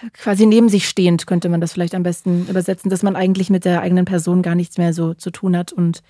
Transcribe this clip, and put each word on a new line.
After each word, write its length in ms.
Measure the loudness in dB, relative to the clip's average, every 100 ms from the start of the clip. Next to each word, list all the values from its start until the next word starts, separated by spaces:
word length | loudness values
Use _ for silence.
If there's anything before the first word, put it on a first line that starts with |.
| -18
quasi 320 | -10 -4 4 6
neben 220 | 6 6
sich 200 | 4 0
stehend, 380 | 0 2 2 0
könnte 200 | -2 0
man 120 | -2
das 120 | -2
vielleicht 220 | -4 -4 -2
am 80 |
besten 440 | -4 -4 -2 -2 -2
übersetzen, 420 | -4 -2 -4 -2
dass 140 | -2
man 120 | -2 0
eigentlich 340 | 0 0 2
mit 140 | 0 2
der 160 | 0
eigenen 240 | 2 0 2
Person 360 | -2 0 0
gar 140 | 0 -2
nichts 220 | -4 -2
mehr 160 | -2
so 200 | 0 -4
zu 160 | -4 -10
tun 240 | -6 -2 -2
hat 160 | -4
und 300 | -2 -2 -2 _